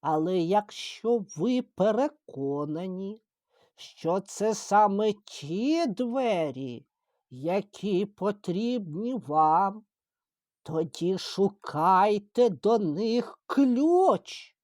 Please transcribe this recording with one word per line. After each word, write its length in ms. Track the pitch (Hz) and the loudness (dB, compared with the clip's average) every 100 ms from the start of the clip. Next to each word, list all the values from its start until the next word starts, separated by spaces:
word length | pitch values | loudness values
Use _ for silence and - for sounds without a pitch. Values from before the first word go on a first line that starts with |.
Але 380 | 143 156 160 185 | 0 0 0 0
якщо 840 | 165 202 208 - - - 220 240 202 - | 2 0 0 -12 -14 -8 -2 -2 -2 -4
ви 260 | 196 254 | -2 -2
переконані, 1600 | 254 - 196 220 285 - - - 139 143 147 151 185 185 196 220 _ _ _ _ _ _ | -4 0 0 2 -2 -4 -18 -8 -4 -4 -4 -6 -8 -8 -10 -12 _ _ _ _ _ _
що 440 | - - 160 185 | -20 -8 -2 -2
це 360 | 190 - 214 208 | -2 -4 -2 -2
саме 580 | - 202 214 196 214 | 2 4 4 2 0
ті 760 | 208 - - 143 175 254 330 339 | -2 -8 -16 -8 -4 0 0 -2
двері, 1000 | 185 254 247 247 190 156 135 135 120 139 _ _ _ _ | -2 -4 -2 0 0 -2 -4 -8 -10 _ _ _ _ _
які 760 | 127 147 190 208 - 190 185 202 | -10 -4 -4 -4 -8 -2 -2 -2
потрібні 1080 | _ 190 208 - 175 233 247 185 151 226 254 | _ -6 -4 -4 -4 -2 -4 -6 -8 -6 -6
вам, 680 | 143 151 156 160 196 214 _ _ _ _ _ _ _ _ | -4 2 4 4 2 -4 _ _ _ _ _ _ _ _
тоді 540 | - 160 160 - 170 185 | -8 -4 -4 -2 -4 -2
шукайте 1300 | - - 196 202 - 147 165 185 202 208 202 - 240 | -6 -2 -2 -2 -10 0 4 6 4 2 -4 2 2
до 300 | 160 202 226 | 2 2 2
них 600 | 190 151 226 233 226 - _ | 2 -2 0 0 -2 -10 _
ключ. 1080 | - 277 247 302 349 381 220 - - - _ | 2 4 4 4 4 4 2 -2 -18 -20 _